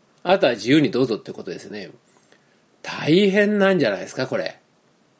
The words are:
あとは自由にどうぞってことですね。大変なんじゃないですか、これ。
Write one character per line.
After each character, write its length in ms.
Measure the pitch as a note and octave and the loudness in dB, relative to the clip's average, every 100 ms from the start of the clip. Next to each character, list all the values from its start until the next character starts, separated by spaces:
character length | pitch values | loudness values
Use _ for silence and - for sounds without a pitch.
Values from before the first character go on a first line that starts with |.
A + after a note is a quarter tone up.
| _ _ | _ _
あ 140 | F3+ F#3+ | -2 2
と 80 | D#3+ | 2
は 60 | |
自 160 | A#2+ A2+ | 0 2
由 120 | D3+ | 4
に 100 | C3+ | 4
ど 100 | A#2 | 2
う 40 | B2+ | 0
ぞ 100 | G#2 | -2
っ 40 | |
て 120 | - | -8
こ 120 | - | -14
と 80 | - | -14
で 80 | F2 | -14
す 100 | - | -14
ね。 220 | G#2 G2 - _ _ _ _ _ _ _ _ | -16 -16 -20 _ _ _ _ _ _ _ _
大 480 | - - - E3+ G3+ | -14 -6 2 4 4
変 300 | G3 G#3 G#3 | 4 2 2
な 120 | G3 | 2
ん 60 | F#3+ | 2
じ 60 | B2 | 0
ゃ 60 | |
な 60 | G2 | -2
い 20 | |
で 60 | F#2+ | -8
す 80 | - | -8
か、 120 | C3 | -6
こ 100 | A2+ | -4
れ。 220 | - - _ _ _ _ _ _ | -6 -10 _ _ _ _ _ _